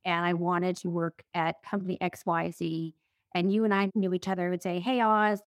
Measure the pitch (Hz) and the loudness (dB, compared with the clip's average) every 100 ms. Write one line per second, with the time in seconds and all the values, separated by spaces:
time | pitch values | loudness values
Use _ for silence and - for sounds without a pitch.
0 | 185 170 175 170 175 175 180 180 180 170 | -2 0 2 2 2 2 2 0 -2 -2
1 | 165 - _ 175 165 - - 208 185 175 | -2 -6 _ -2 -2 -4 -6 -4 -4 -2
2 | 180 - 185 165 170 - 170 160 165 - | -4 -4 -2 -2 -2 -4 -4 -4 -6 -10
3 | _ _ _ 180 185 208 220 196 196 214 | _ _ _ 0 2 2 2 2 2 0
4 | 190 180 196 185 180 175 185 175 233 247 | 0 0 -2 -2 -2 -2 -2 -2 0 2
5 | 220 214 214 208 | 4 4 4 0